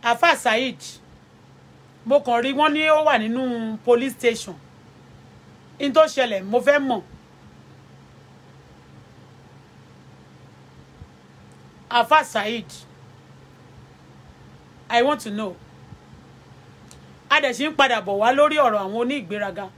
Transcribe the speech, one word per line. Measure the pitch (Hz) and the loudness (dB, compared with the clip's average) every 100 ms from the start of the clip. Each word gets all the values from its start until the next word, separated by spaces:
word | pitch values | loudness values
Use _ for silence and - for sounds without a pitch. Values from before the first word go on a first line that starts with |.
Alfa | 233 233 339 285 | -2 2 2 2
Saheed, | 247 220 262 - - - - - _ - - - - - - - | 0 -2 -4 -8 -18 -20 -20 -20 _ -20 -20 -20 -20 -20 -20 -18
mo | 226 285 | 0 0
kàn | 285 240 | 2 -2
rí | 254 | 0
wọ́n | 277 302 | 0 0
ní | 294 311 | 2 2
ó | 311 | 4
wà | 302 247 | 4 2
nínú | 214 240 254 240 226 220 | 0 -4 -4 -6 -8 -8
police | - 240 269 | 0 0 0
station. | - 240 226 - 156 - - - - - - - - - - - - | -2 -2 -2 -10 -16 -20 -20 -20 -20 -20 -20 -20 -20 -20 -20 -20 -6
In | 277 | 0
tó | 269 | 4
ṣẹlẹ̀, | 311 277 247 196 | 4 2 -2 -2
mo | 190 240 | -2 0
fẹ́ | 269 294 | 2 2
mọ̀. | 269 220 - - - - - - - - - - - - - - - - - - - - - - - - - - - - - - - - - - - - - - - - - - - - - - - - - | 0 -4 -6 -20 -20 -20 -20 -20 -20 -20 -20 -20 -20 -20 -20 -20 -20 -20 -20 -20 -20 -20 -20 -20 -20 -20 -20 -20 -20 -20 -20 -20 -20 -20 -20 -20 -20 -20 -20 -20 -20 -20 -20 -20 -20 -20 -20 -20 -20 -20 -2
Alfa | 240 233 311 | 0 4 4
Saheed, | 277 220 214 233 175 - - - - - - - - - - - - - - - - - - - - - - | 2 -6 -6 -8 -12 -20 -20 -20 -20 -20 -20 -20 -20 -20 -20 -20 -20 -20 -20 -20 -20 -20 -20 -20 -20 -20 -2
I | 240 | 2
want | 262 294 | 2 0
to | 226 | -6
know. | 208 208 175 - - - - - - - - - - - - - - - - - | -8 -8 -10 -20 -20 -20 -20 -20 -20 -20 -20 -20 -20 -20 -20 -20 -20 -20 -20 -2
A | 294 | 0
dẹ̀ | 277 | 0
ṣì | 214 294 | -4 -6
ń | 302 | 2
padà | 269 226 | 2 2
bọ̀ | 190 202 | -2 0
wá | 220 | 2
lórí | 269 294 302 | 4 4 4
ọ̀rọ̀ | 262 214 | 2 2
àwọn | 190 220 | -4 -4
oní | 240 285 | -4 -4
ìgbéraga. | 180 208 202 185 190 | -8 -8 -8 -8 -14